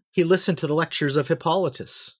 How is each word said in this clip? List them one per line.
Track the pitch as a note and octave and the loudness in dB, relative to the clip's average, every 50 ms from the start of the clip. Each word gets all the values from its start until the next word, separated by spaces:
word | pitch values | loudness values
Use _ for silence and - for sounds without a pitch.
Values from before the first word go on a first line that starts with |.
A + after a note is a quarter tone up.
| _ _ | _ _
he | - - E3+ | 0 0 4
listened | E3 F#3 F3+ - - E3+ - | 4 4 2 2 0 0 0
to | - | 0
the | C#3+ D3 | -2 0
lectures | D#3 E3 - - - D3+ C#3+ C3+ | 0 -2 -2 -2 -2 0 2 2
of | D3+ C#3 | 0 0
Hippolytus. | - D#3+ - - E3 E3 G3 F#3 C#3+ B2 - - - - - - - - | 0 -2 0 0 0 0 2 0 -2 -4 -6 -8 -6 -4 -4 -4 -6 -8